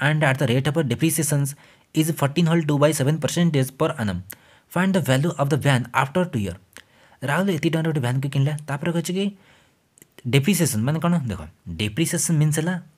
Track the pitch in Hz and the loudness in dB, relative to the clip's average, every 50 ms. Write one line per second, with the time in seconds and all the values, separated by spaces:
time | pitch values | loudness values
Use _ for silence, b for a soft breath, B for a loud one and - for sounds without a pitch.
0 | - 143 151 156 151 139 131 131 151 123 117 131 135 160 143 170 160 127 123 110 | -2 0 2 2 2 2 2 2 0 0 0 0 0 0 0 0 0 0 0 0
1 | 160 165 156 - 160 156 151 143 143 139 143 b b b b b b b b 156 | 0 0 0 0 0 0 0 0 0 -2 -6 b b b b b b b b 0
2 | 156 156 160 - 143 139 143 - 180 160 165 170 160 147 147 143 143 151 156 - | 0 0 0 0 0 0 2 2 2 4 4 2 2 2 2 4 4 2 2 2
3 | 139 131 156 156 156 170 - 170 175 170 147 135 131 131 - - 156 160 - - | 2 0 0 0 -2 -2 0 2 2 2 4 2 0 0 -2 -2 -2 -2 -2 -2
4 | 113 104 92 87 92 - B B B B B B B B - 170 180 190 190 190 | -4 -4 -4 -4 -6 -10 B B B B B B B B -2 -2 0 2 2 0
5 | 151 - 131 131 143 175 - - 143 139 156 139 104 143 135 120 123 - - 127 | 2 2 2 2 2 0 -2 -2 -2 0 0 0 2 2 2 2 0 0 0 0
6 | 139 139 - 185 180 175 180 117 101 95 82 - _ _ - B B B B B | 0 0 0 -2 -2 -2 -2 -4 -4 -4 -6 -10 _ _ -20 B B B B B
7 | B B B B B 127 143 160 190 202 185 151 160 165 147 160 160 165 156 151 | B B B B B -4 -2 0 0 0 -2 0 -2 0 0 0 0 0 -2 0
8 | 143 120 127 135 135 143 139 139 135 143 151 147 - - 139 147 160 175 165 170 | 0 -2 -2 -2 -2 -2 0 0 0 0 0 -4 -8 -8 -8 -6 -4 -2 -2 -2
9 | 165 - 180 190 196 202 202 b b b b b b b b b b b _ _ | -2 -4 -4 -4 -4 -4 -6 b b b b b b b b b b b _ _
10 | - _ _ - - 123 113 139 135 170 208 156 170 135 - 107 110 131 156 160 | -20 _ _ -12 -4 0 2 2 4 4 2 2 2 2 2 0 0 0 0 0
11 | 165 170 175 170 131 117 95 87 80 78 - _ - - 85 80 110 107 104 131 | 0 2 2 2 0 -2 -6 -6 -8 -14 -18 _ -14 -10 -6 -4 -4 -4 -2 -2
12 | 165 160 - 165 - - 170 151 151 156 151 160 156 175 185 175 - - _ | -2 -2 -2 -2 0 0 2 2 2 2 2 0 -2 -2 -4 -4 -6 -12 _